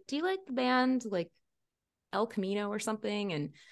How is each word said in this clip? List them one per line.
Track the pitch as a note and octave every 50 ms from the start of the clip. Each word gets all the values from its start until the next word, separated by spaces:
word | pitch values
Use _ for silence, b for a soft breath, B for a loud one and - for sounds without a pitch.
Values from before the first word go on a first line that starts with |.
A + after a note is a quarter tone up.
| - -
"Do | C#4
you | C#4+ D#4+
like | F#4 F#4+ F#4+ F#4+ -
the | C4
band, | A#3+ B3+ B3+ B3+ B3+ B3+ B3+ C4 B3+ A#3+
like, | A3 G3 F3+ E3+ - - _ _ _ _ _ _ _ _ _ _ _ _ _ _ _ -
El | F#3+ G#3+ A#3
Camino | - - F#3+ F#3 G3 G#3 G#3 G3+
or | G#3 G#3+
something?" | G#3 - A3 G#3+ - G#3 G#3 G#3 G#3 G3+ E3+
And | D3+ D3 D3+ b b b b